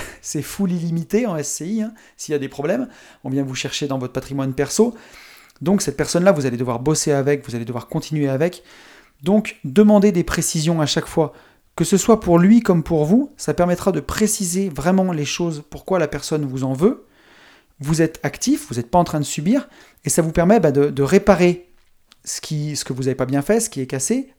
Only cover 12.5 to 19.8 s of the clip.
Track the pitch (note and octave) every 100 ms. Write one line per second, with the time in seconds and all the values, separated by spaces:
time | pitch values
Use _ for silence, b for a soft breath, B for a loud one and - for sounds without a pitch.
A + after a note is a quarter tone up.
12.5 | A#3 G#3 F3 D3+ D#3+ D3+ A#3 C#4+ - -
13.5 | D3 F3 F3 G3+ E3 - - G#3+ - F3+
14.5 | F3+ G3 C#3+ D#3+ F#3+ F#3 D#3+ C#3+ - E3+
15.5 | D3 - D3 - F#3 D3 C#3+ - D#3 C#3
16.5 | B2+ C3 C3+ G3 - _ b b b b
17.5 | b b - C#3 D#3+ D#3+ - - - A#3+
18.5 | D4 - A#2+ A#2+ F3+ E3+ D#3 C3+ - D#3+
19.5 | C4 - b